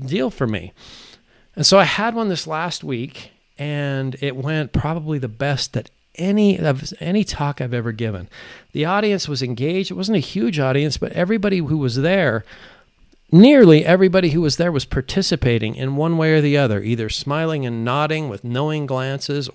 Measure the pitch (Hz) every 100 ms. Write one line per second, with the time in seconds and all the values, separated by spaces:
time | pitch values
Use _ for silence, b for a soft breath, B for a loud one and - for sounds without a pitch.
0 | 131 202 254 - 120 98 92 B B B
1 | B B B B B - 151 196 160 -
2 | 226 226 214 165 156 156 175 - - 117
3 | 135 - - _ _ - 147 147 143 135
4 | 135 131 139 131 143 156 135 - 151 165
5 | 156 147 123 110 139 139 - 113 - _
6 | _ - 185 208 202 180 160 135 156 -
7 | 156 208 185 - 143 139 123 120 117 110
8 | 113 92 98 B B B _ - 160 202
9 | 214 190 151 135 127 117 143 190 185 180
10 | 190 196 - 190 226 151 131 139 151 -
11 | - 165 180 226 202 185 147 156 127 123
12 | 160 196 143 113 B B B B B _
13 | _ _ _ 165 254 277 180 151 160 185
14 | 190 185 175 156 156 151 175 143 - 139
15 | - 190 - 165 131 117 110 - 135 139
16 | 160 165 160 156 147 143 127 101 104 117
17 | 107 - 135 151 160 151 123 117 120 139
18 | 151 156 143 98 120 127 151 151 139 131
19 | 131 139 - 143 127